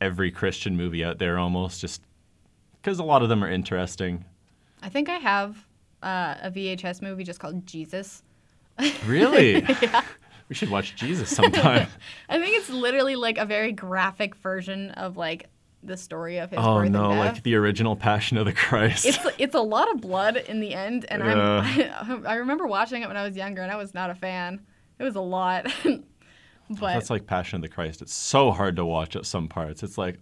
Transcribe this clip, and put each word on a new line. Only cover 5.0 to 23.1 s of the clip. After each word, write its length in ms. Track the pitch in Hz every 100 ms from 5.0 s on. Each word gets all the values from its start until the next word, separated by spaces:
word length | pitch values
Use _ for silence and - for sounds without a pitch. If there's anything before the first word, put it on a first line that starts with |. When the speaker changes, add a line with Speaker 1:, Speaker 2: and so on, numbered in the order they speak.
| 294
Speaker 2:
I 120 | 349
have, 460 | 247 202 202 214 _ _ _ -
uh, 340 | 190 185 170 -
a 80 | 190
V 180 | 185 190
H 160 | 185
S 180 | 185 180
movie 220 | 196 190
just 160 | 180 -
called 260 | - 180 180
Jesus. 560 | 160 156 185 196 - _ _ _ _ _ -
<laughs> 280 | 285 285 107
Speaker 1:
Really? 560 | 139 466 285 - - - 262
Speaker 2:
Yeah. 200 | 226 233 - - _ - -
Speaker 1:
We 60 | -
should 140 | 214
watch 280 | 139 - -
Jesus 360 | 127 180 -
sometime. 540 | - 466 339 269 - - - -
Speaker 2:
<laughs> 180 | - -
I 100 | 330
think 160 | 359 440
it's 120 | 381
literally, 460 | 254 247 269 269 254
like, 220 | 233 220
a 80 | 208
very 260 | 208 220
graphic 640 | 208 185 190 185 190 202 -
version 560 | 190 190 185 190 196
of, 240 | - 190 180
like, 340 | 165 165 - _ _ _ -
the 120 | 185
story 400 | - 160 165 175
of 120 | 180
his 100 | 117
Speaker 1:
Oh, 180 | 113 107
Speaker 2:
birth 120 | 101
Speaker 1:
no, 200 | 101 104
Speaker 2:
and 80 | 104
death. 140 | 107 113
Speaker 1:
like 80 |
the 120 | 120 110
original 420 | 104 101 113 104
Passion 400 | 110 104 - 110
of 80 | 104
the 80 |
Christ. 520 | - - 117 110 - -
Speaker 2:
It's, 140 | 277 339 -
it's 160 | 269
a 60 | 269
lot 320 | 214 214 415
of 60 | 311
blood 380 | 196 185 208 233
in 240 | - 220
the 120 | 208
end, 320 | 180 202 247 -
and 120 | -
Speaker 1:
Yeah. 720 | 110 107 104 104 104 277 - 50
Speaker 2:
I'm, 240 | 214 247 -
<laughs> 0 |
I, 60 |
I 40 | 226
remember 300 | 247 311 320
watching 360 | 196 226 247
it 80 |
when 80 | 226